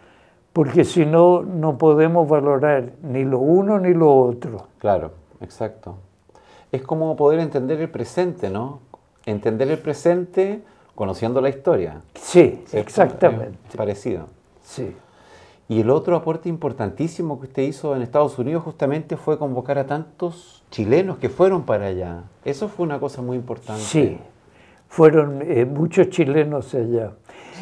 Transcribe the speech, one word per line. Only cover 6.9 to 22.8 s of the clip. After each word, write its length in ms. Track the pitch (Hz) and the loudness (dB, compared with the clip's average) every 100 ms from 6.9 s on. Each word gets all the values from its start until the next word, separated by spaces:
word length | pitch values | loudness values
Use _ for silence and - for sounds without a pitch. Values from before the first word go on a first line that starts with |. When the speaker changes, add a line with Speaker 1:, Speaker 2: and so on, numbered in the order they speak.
| 160 160 | -4 -4
Speaker 2:
poder 240 | 151 147 160 | 2 2 4
entender 420 | 160 139 131 156 | 0 -2 -2 -4
el 80 | 160 | -6
presente, 640 | - 113 - 180 175 95 | -8 -6 -2 -2 -4 -6
¿no? 300 | 98 127 143 _ - _ _ | -6 -8 -12 _ -20 _ _
Entender 460 | - 104 113 110 135 | -8 -4 -2 0 -2
el 80 | 156 | -2
presente 840 | 151 143 170 180 180 185 196 214 - _ _ | -4 -2 0 0 0 -2 -2 -4 -14 _ _
conociendo 460 | - 98 92 113 127 | -8 -6 -4 -2 0
la 80 | 135 | 0
historia. 540 | 135 - 131 85 - - | -2 0 0 0 -8 -20
Speaker 1:
Sí, 480 | - - 175 135 - - | -20 2 6 6 4 -6
Speaker 2:
¿Cierto? 220 | 110 104 | -6 -4
Speaker 1:
exactamente. 680 | - 170 - 175 113 107 92 - | 2 0 4 2 2 -6 -14 -18
Speaker 2:
Es 60 | - | -8
parecido. 500 | 104 101 127 90 80 _ _ _ | -6 -6 -6 -8 -10 _ _ _
Speaker 1:
Sí. 320 | _ - 110 90 _ _ _ - - _ - | _ -12 -12 -14 _ _ _ -20 -20 _ -4
Speaker 2:
Y 120 | 110 | 0
el 100 | 110 | 2
otro 260 | 151 165 165 | 2 2 -2
aporte 320 | 165 160 175 | -2 -6 -6
importantísimo 880 | 165 151 - 101 98 160 165 170 139 | -6 -6 -6 -8 -4 -6 -6 -8 -8
que 60 | 131 | -10
usted 160 | - | -4
hizo 320 | 139 - 156 135 | -4 -4 -6 -4
en 60 | |
Estados 360 | 120 147 147 - | -2 0 0 -2
Unidos 260 | 123 165 | -4 -4
justamente 520 | 165 - 139 156 151 160 | -6 -4 -2 -2 -6 -6
fue 220 | - 151 | -4 -2
convocar 400 | 147 127 123 139 | -2 -6 -4 -4
a 80 | 135 | -2
tantos 800 | 147 160 - 175 170 - _ _ | -6 -8 -8 -8 -8 -20 _ _
chilenos 460 | - 107 143 196 147 | -6 2 2 2 -4
que 100 | 110 | -6
fueron 320 | - 190 185 | 2 2 2
para 240 | - 107 98 | -2 -2 -2
allá. 380 | 92 90 85 92 _ | -6 -8 -10 -16 _
Eso 240 | 135 139 208 | -8 -6 -8
fue 160 | - | -6